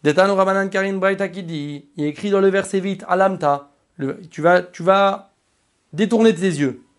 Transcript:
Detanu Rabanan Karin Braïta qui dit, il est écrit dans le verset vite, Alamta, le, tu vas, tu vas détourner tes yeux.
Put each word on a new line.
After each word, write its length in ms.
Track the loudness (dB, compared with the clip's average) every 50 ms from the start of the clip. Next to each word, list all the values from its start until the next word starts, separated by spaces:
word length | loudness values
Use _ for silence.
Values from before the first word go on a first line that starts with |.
| 0
Detanu 280 | 2 2 4 2 2
Rabanan 360 | 4 2 2 2 0 0 -2
Karin 300 | -2 -2 -2 -2 -2 -2
Braïta 320 | -2 0 -2 0 -2 -4 -6
qui 140 | -6 -10 -10
dit, 420 | -8 -8 -8 -8 -8 -10 -12 -14 _ _
il 100 | -4 -4
est 40 | -4
écrit 220 | -4 -4 -4 0
dans 100 | 2 4
le 80 | 2 2
verset 300 | 2 0 -2 -2 -4 -4
vite, 260 | -4 -4 -6 -8 -4
Alamta, 600 | -4 0 2 2 0 0 0 0 0 0 0 -4 _ _ _ _ _ _
le, 220 | -8 -6 -6 -6 -8 -14 -16
tu 100 | -10 0
vas, 220 | 2 4 4 4 2
tu 180 | -2 -14 -4
vas 480 | 0 2 2 4 4 2 0 -4 -10 _ _ _ _ _ _ _ _ _ _ _ _ _ -4
détourner 400 | -2 0 0 2 4 4 4 4
tes 80 | 2
yeux. 400 | -2 -2 0 0 -2 -2 -4 -6 _ _ _